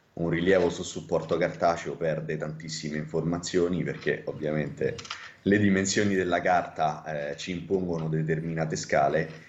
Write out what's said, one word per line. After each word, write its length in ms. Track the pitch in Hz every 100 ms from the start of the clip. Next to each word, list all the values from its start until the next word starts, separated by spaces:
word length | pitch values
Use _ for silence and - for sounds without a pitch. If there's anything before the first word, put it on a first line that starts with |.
| _
Un 160 | - 85
rilievo 380 | 85 90 92 87
su 120 | 80
supporto 540 | 87 - - 85 - 85
cartaceo 580 | 85 - 85 85 80 69
perde 400 | 82 78 78 78
tantissime 600 | 78 78 82 - 76 76
informazioni 880 | 78 82 80 85 87 90 87 90
perché 380 | 69 67 76 67 -
ovviamente 680 | 69 76 76 71 - 67 - - - - -
le 160 | 95 104
dimensioni 560 | 101 95 95 - 104 95
della 240 | 90 87
carta, 640 | 90 90 78 - 78 76 78 76 71
eh, 60 | 71
ci 160 | -
impongono 560 | 87 82 98 90 82 80
determinate 640 | 78 80 78 82 80 80 78
scale, 540 | - 73 69 78 85 -